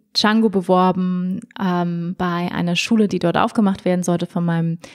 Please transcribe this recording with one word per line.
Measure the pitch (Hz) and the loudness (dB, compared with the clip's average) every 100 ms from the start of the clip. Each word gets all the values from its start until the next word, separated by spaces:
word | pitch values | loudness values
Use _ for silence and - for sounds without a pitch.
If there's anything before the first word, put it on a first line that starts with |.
| _ | _
Canggu | - 208 220 226 | 0 2 4 2
beworben, | 190 180 185 185 180 185 180 180 185 - - | 2 2 4 4 2 -2 -2 -2 -6 -8 -6
ähm, | 190 175 175 170 170 185 | -2 -2 -2 -4 -6 -4
bei | 180 175 175 | -4 -2 -4
einer | - 175 175 | -2 -2 -2
Schule, | - 226 208 | 0 2 2
die | 180 | 0
dort | 175 165 | 0 2
aufgemacht | 226 - 202 190 185 | 0 2 0 0 -2
werden | 180 | -2
sollte | 180 175 175 | 0 -2 -4
von | 175 | -4
meinem | 170 165 165 165 - | -2 0 -2 -4 -10